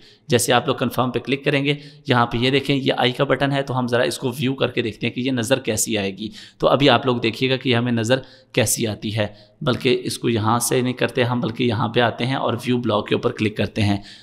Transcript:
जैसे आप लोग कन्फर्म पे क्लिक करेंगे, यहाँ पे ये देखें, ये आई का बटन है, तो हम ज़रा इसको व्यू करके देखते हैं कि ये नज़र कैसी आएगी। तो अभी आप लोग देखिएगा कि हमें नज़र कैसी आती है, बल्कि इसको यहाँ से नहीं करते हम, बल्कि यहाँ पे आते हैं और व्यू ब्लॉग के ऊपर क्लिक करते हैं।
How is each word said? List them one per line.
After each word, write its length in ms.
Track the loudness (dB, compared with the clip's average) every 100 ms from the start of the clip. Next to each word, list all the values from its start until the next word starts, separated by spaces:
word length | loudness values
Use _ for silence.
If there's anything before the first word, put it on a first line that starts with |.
| -20 _ 0
जैसे 240 | 2 4
आप 160 | 2 2
लोग 100 | -2
कन्फर्म 320 | -2 -2 -2
पे 100 | -2
क्लिक 240 | -4 -4
करेंगे, 320 | 0 0 0 -4 -6 -10 0
यहाँ 180 | 2 2
पे 120 | 2
ये 120 | 2
देखें, 240 | 2 2
ये 160 | 0 0
आई 200 | 2 0
का 120 | 2
बटन 260 | 0 2 0
है, 100 | 0
तो 120 | -2
हम 120 | -2 0
ज़रा 180 | 2
इसको 260 | 0 -2 -4
व्यू 220 | -2 -2
करके 280 | 0 -2 0
देखते 240 | -4 -4 -6
हैं 80 |
कि 80 | -4
ये 80 | -2
नज़र 260 | -2 0 0
कैसी 360 | 0 -2 0 0
आएगी। 340 | -2 -4 -10 -12 -18 0
तो 60 | 2
अभी 220 | 4 6
आप 180 | 4 4
लोग 140 | 0
देखिएगा 360 | 0 0 -2 0
कि 160 | 0
हमें 200 | 0 2
नज़र 300 | 0 2 0 -2 -20 _
कैसी 300 | 0 0 0 -2
आती 240 | -4 -4
है, 240 | -2 -4 -6 -20 -6
बल्कि 300 | -2 0 2
इसको 360 | 0 -2 -4 -2
यहाँ 300 | 0 2 0
से 200 | 0 0
नहीं 120 | 0
करते 280 | -2 -2 0
हम, 180 | 0 0
बल्कि 240 | -2 0
यहाँ 240 | 0 0 0
पे 120 | 2
आते 240 | 0 0
हैं 120 | -2 -2
और 200 | -2 -2
व्यू 220 | -2 -2
ब्लॉग 300 | 0 0 0
के 60 |
ऊपर 180 | 0 -2
क्लिक 240 | -2 -2 -2
करते 260 | -4 0
हैं। 200 | 0 0 -4 -20